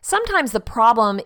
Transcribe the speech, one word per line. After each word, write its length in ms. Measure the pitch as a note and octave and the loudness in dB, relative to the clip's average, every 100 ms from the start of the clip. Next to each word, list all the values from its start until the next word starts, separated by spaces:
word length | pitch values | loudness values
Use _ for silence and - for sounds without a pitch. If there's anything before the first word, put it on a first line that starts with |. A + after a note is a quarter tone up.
Sometimes 520 | - G4+ A4+ G4 C4 | -4 -4 0 -2 -2
the 80 | G#3+ | -4
problem 600 | - A#3+ A3+ A3+ G#3 G3 | -6 2 2 4 0 -2